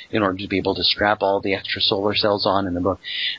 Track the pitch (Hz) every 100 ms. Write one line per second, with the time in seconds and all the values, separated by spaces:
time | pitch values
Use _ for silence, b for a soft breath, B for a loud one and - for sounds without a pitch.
0 | B 110 98 95 98 98 95 92 90 -
1 | 104 107 98 98 98 95 - 101 - 104
2 | 101 98 110 101 98 98 98 87 95 90
3 | B B B